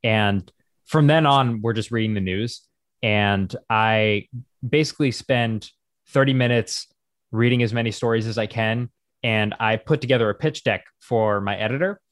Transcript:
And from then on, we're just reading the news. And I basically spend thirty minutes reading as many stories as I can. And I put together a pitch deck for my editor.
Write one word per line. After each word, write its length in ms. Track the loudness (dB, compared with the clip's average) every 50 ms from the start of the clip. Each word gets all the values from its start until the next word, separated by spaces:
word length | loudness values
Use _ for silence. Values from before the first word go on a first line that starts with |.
| 2
And 480 | 2 2 2 2 2 0 -2 -4 -8 _ _ _ _ _ _ _
from 220 | _ 2 4 4
then 180 | 6 6 4 4
on, 360 | 4 4 4 4 2 -2 -2
we're 120 | -2 -2 -2
just 180 | -2 -4 -4
reading 220 | -2 -2 -2 0 -2
the 80 | -2
news. 400 | -2 -2 -2 -4 -4 -6 -8 -12 _ _ _ _ _ _ _ _
And 520 | -2 0 2 2 2 2 2 0 0 -4 -6 -12 _ _
I 580 | 0 0 2 2 2 2 2 2 0 -2 -4 _ -16 -16 -16 _ _ _ -8
basically 440 | -2 0 0 0 0 -2 -2 -2 -2
spend 580 | -2 -4 -2 -2 0 0 0 0 -2 -6 -8 -12 _ _ _ _ _ _ _ _
thirty 240 | 0 2 2 2 2
minutes 540 | 2 2 2 2 0 0 -2 -6 -10 -10 _ _ _ _ _ _ _ _ _
reading 320 | -2 0 2 2 2 2 0
as 100 | 0 0
many 180 | -2 -4 -4
stories 360 | -4 -4 -2 0 0 0 -2
as 100 | -2 -4
I 100 | -4 -6
can. 420 | -4 -4 -2 -2 -2 -2 -2 -4 -8 _ _ _ _ _ _ -2
And 320 | 0 0 2 0 -2 -2 -2
I 180 | -2 -2 -2
put 240 | -2 0 -2 -2 -2
together 280 | 0 0 2 2 2 0
a 60 | -2
pitch 280 | -2 -4 -6 -6 -4 -4
deck 220 | -4 -4 -4 -6 -14 _ _
for 420 | _ -4 -2 0 2 2 0 -2
my 160 | -2 -4 -4
editor. 420 | -4 -4 -4 -4 -2 -4 -4 -6 -8 _ _